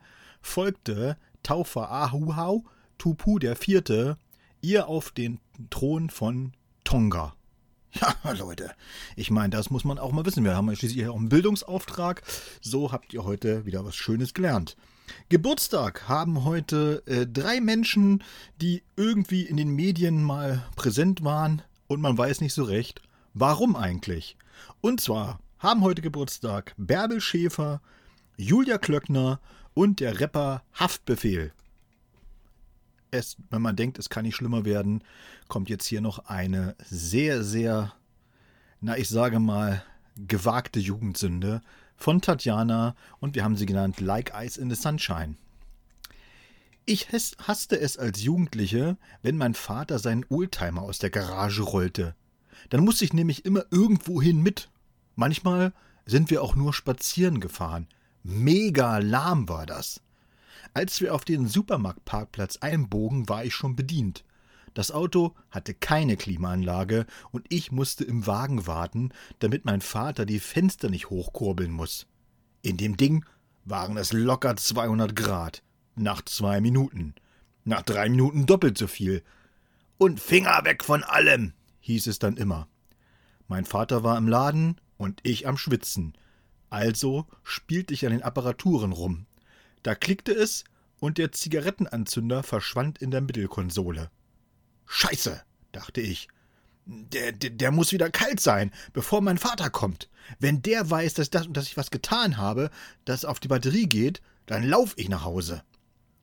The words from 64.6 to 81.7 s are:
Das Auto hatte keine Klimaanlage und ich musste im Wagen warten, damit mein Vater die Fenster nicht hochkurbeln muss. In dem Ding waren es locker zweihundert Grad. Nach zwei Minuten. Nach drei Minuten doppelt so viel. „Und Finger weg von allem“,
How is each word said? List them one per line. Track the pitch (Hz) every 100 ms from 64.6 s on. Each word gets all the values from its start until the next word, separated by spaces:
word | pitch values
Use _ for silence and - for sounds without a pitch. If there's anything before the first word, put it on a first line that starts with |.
| -
Das | - 98
Auto | 151 175 180 170 - _
hatte | 95 -
keine | - - 156 143 101
Klimaanlage | 98 82 90 90 90 90 92 113 113 - -
und | - -
ich | 170 -
musste | 131 135 -
im | 127 120 104
Wagen | 101 139 123 82
warten, | 82 85 113 127 - - -
damit | 107 - 117
mein | 98
Vater | - 107 139 131 104
die | 104
Fenster | - 165 185 - 117
nicht | 90 -
hochkurbeln | 92 87 - 101 92 87
muss. | 82 80 - - _ _ _ _ _
In | 92 90
dem | 107 101
Ding | 139 156 - _ _ _ 95
waren | 98 92 107
es | 92
locker | 113 120 127 131 104
zweihundert | - 120 117 110 107 107
Grad. | 107 90 82 - _ _ _ -
Nach | 107 95
zwei | - - 101 101
Minuten. | 113 131 135 95 78 - _ _ _ _ 110
Nach | 107
drei | - 104 107
Minuten | 127 135 147 135
doppelt | 190 143 95
so | 104
viel. | - 95 95 - _ _ _ _ _ _ -
„Und | 190 151
Finger | - 185 190 160
weg | 160 156
von | - 147
allem“, | - 151 151 131 98 - _